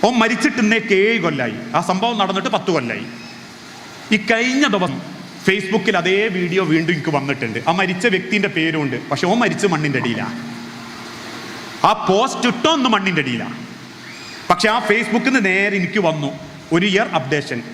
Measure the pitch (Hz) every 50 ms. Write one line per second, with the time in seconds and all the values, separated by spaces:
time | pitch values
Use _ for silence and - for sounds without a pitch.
0 | - 214 247 233 220 226 240 - - 294 - 247 220 214 220 226 220 220 196 190
1 | 196 220 233 226 170 170 151 135 127 117 113 117 - - - 156 175 - 180 190
2 | 214 233 240 214 196 185 196 226 247 262 214 190 - - 175 151 123 117 110 104
3 | 98 - - - - - - - - - - - - - - - - - - -
4 | - - 214 208 - - 233 226 233 254 254 269 294 269 202 196 180 165 135 -
5 | - - - - - - - - - - 190 208 190 - 202 214 - 220 202 180
6 | 165 180 190 196 214 226 185 185 180 175 170 185 190 156 156 160 165 156 180 151
7 | 131 165 151 143 135 139 139 131 127 113 107 117 120 160 170 190 190 180 185 180
8 | 185 240 185 180 180 - 220 214 196 202 - 165 160 160 156 160 147 135 120 -
9 | - - 143 127 - 175 196 240 240 196 - - 196 202 170 147 151 147 139 131
10 | 120 120 117 107 104 - - - - - - - - - - - - - - -
11 | - - - - - - - - - - - - - - - - - 165 214 -
12 | - - 190 202 240 269 - - 233 240 240 240 - 302 330 302 254 240 226 202
13 | 190 190 175 156 147 135 120 113 - - - - - - - - - - - -
14 | - - - - - - - - - - 175 175 - 214 220 247 - 214 208 226
15 | 233 - - 233 233 269 262 262 208 190 185 190 196 208 202 202 180 151 - 214
16 | 185 165 156 151 147 135 143 - - - - - - - 160 165 180 208 185 196
17 | 226 139 175 160 131 131 151 147 143 - 139 120 113 -